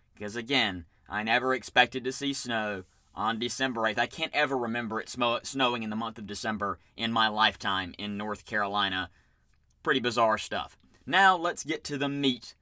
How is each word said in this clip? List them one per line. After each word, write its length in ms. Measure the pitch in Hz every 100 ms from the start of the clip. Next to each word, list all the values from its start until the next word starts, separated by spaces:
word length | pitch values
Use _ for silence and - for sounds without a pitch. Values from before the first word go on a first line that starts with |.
| _ _
'cause 200 | 104 113
again, 480 | 113 139 110 90 82 _ -
I 120 | 104
never 320 | 107 120 131
expected 520 | 127 - - 180 131 123
to 80 |
see 180 | 131 143
snow 540 | 135 120 113 107 101 92 _ _
on 260 | - 107 113
December 460 | 120 - 135 117 110
eighth. 120 | 104
I 80 | 123
can't 260 | - 160
ever 240 | - 147 135
remember 440 | 117 117 117 110
it 80 | -
smo-, 360 | 123 120 117 -
snowing 380 | 135 127 120
in 60 | 110
the 80 | 107
month 200 | 113 110
of 100 | 101
December 520 | 101 113 107 101 90 _ -
in 160 | 117
my 160 | 113 110
lifetime 680 | 107 107 98 107 95 90 -
in 180 | 104 101
North 300 | 107 104 -
Carolina. 640 | 110 101 101 98 92 90 - _ _ _ _ _ _
Pretty 200 | - 135
bizarre 360 | 120 117 113 107
stuff. 400 | - 101 - - - _ -
Now, 320 | 170 196 180
let's 260 | 170 170
get 220 | 139 156 -
to 120 | 143
the 120 | 139
meat 440 | 143 139 120 - -